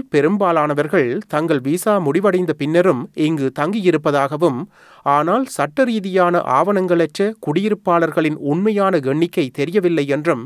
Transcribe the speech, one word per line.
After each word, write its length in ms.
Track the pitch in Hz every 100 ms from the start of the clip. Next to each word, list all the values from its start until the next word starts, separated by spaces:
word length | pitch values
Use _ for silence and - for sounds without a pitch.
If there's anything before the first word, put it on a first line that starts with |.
| 262
பெரும்பாலானவர்கள் 1000 | 147 147 202 190 165 147 143 147 185 123 156 -
தங்கள் 320 | 151 165 147
விசா 320 | 131 175 220 202
முடிவடைந்த 540 | 165 175 196 185 175
பின்னரும் 500 | 151 147 165 180 127 -
இங்கு 320 | - 156 160 135
தங்கியிருப்பதாகவும், 1080 | 135 151 220 180 156 156 143 139 151 170 123 180 _ - - 143
ஆனால் 380 | 143 156 226 262
சட்ட 380 | - 143 202
ரீதியான 560 | 254 220 190 185 175 175 -
ஆவணங்களற்ற 760 | 131 180 196 185 170 160 - 202 220
குடியிருப்பாளர்களின் 1000 | - 151 208 208 - 170 165 160 156 151
உண்மையான 580 | 143 160 208 202 190 180
எண்ணிக்கை 400 | 131 147 170 - 131
தெரியவில்லை 540 | - 143 202 180 160 143
என்றும் 360 | 143 156 131